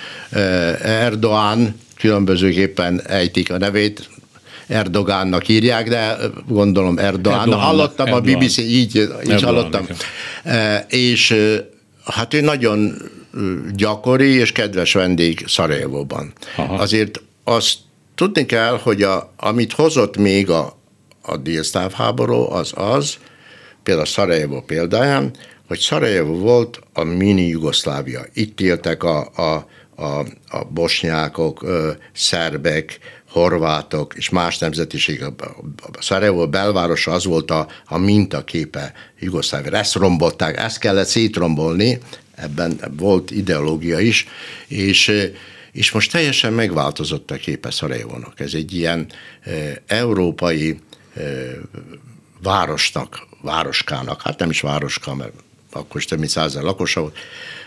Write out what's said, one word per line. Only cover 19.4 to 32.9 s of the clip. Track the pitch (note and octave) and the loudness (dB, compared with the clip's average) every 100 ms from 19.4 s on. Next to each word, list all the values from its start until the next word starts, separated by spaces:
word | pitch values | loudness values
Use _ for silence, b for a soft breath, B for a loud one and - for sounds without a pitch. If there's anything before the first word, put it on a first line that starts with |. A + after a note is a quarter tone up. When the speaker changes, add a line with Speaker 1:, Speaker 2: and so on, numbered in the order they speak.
| - A#2 A2+ | -2 0 0
Speaker 1:
hozott | - D#3 C#3+ G#2 G2+ | 2 2 4 2 2
még | G2+ G2 F#2 | 2 4 2
a, | E2 C2+ - _ _ _ _ | 0 -2 -8 _ _ _ _
a | - D2 | -10 -6
délszláv | C2+ - - C3 F#2+ | -4 -4 -2 -2 -2
háború, | A2 A2+ B2 A#2+ A#2+ A#2+ | -2 -2 0 0 2 0
az | F2+ - - | -2 -4 -4
az, | G2+ C#3 D3 - B B B B B B | 0 0 -2 -8 B B B B B B
például | - E2 D2+ | 0 0 0
Szarajevó | - G2 E2 D2 C2+ | 0 2 2 0 -6
példáján, | - D#2+ E2+ A2 C#3 C#3 C3+ B B B - | -4 -4 0 2 2 2 0 B B B -10
hogy | E2+ | -4
Szarajevó | - D3+ B2 F#2+ D2+ E2 | -2 0 2 2 0 0
volt | G#2+ B2 A#2 - - | 4 4 2 -6 -10
a | - | -4
mini | E2 F2+ G2+ F#2+ F2 | -2 2 4 6 4
Jugoszlávia. | D#2+ D#2 - D2+ C#2+ C2 B1 - | 0 0 0 -2 -4 -6 -10 -8
Itt | - G#2+ - | -4 -4 0
éltek | F#2+ E2 E2+ D#2+ | 0 2 -2 -2
a, | E2+ D2+ - - | 0 0 -2 -2
a, | E2 D#2 - b b - | -2 -2 -6 b b -10
a, | D2+ C#2+ C#2+ - - | -6 -4 -6 -12 -10
a | - - | -10 -6
bosnyákok, | E2 E2 - E2 D#2+ D2+ - D#2+ - | -2 0 0 -2 -2 -2 -2 -4 -4
ö, | C#2+ E2 D#2 D2+ B | -4 -2 -2 -6 B
szerbek, | - - F2 E2 D2 D#2+ D#2 D#2 | -4 -2 0 -2 -2 -2 -2 -4